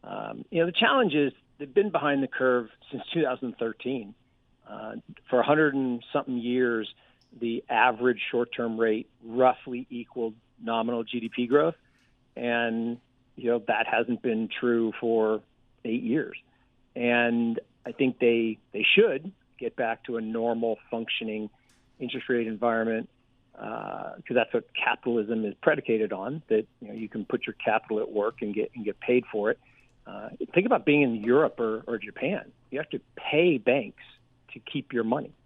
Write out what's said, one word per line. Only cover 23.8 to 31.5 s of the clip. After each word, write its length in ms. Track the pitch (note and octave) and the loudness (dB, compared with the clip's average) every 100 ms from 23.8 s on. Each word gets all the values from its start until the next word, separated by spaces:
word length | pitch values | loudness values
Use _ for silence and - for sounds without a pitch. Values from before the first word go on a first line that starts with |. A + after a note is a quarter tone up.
| G2+ F#2 - - - | -8 -10 -10 -12 -2
'cause 100 | A#2+ | 0
that's 180 | A2+ | 2
what 120 | A#2 - | -2 -4
capitalism 680 | - - A#2 B2+ A#2+ G#2+ A2+ G#2+ | -4 -2 -2 -2 -2 0 -2 -4
is 80 | F#2+ | 0
predicated 520 | - D#3 - A2+ G#2 | 2 2 2 0 0
on, 280 | F#2+ G2+ D#3 - | -2 -6 -8 0
that, 180 | A2 - _ | 0 0 _
you 60 | A2 | -14
know, 60 | |
you 160 | A2 A2 | -10 -8
can 160 | A2+ G2+ | -8 -4
put 200 | A#2+ - | -4 -4
your 80 | |
capital 460 | - - A2 - G#2+ | -4 0 0 0 -4
at 120 | A#2 | -2
work 300 | G#2 G#2 - | -2 -2 -2
and 120 | G#2+ | -6
get, 180 | G#2 - A#2+ | -4 -4 -4
and 100 | G#2 | -8
get 140 | G2 | -6
paid 260 | - B2 A#2 | 2 2 2
for 200 | A2 G#2 | -2 -2
it. 80 | - _ _ _ _ - | -2 _ _ _ _ -16
Uh, 220 | G2+ G#2+ - - | -14 -12 -10 0
think 120 | E3+ G#3 | 0 2
about 200 | G#3+ A#2 | 2 4
being 160 | D3 | 4
in 140 | C#3 A2+ | 4 2
Europe 440 | A2 C3 D3+ | 4 4 4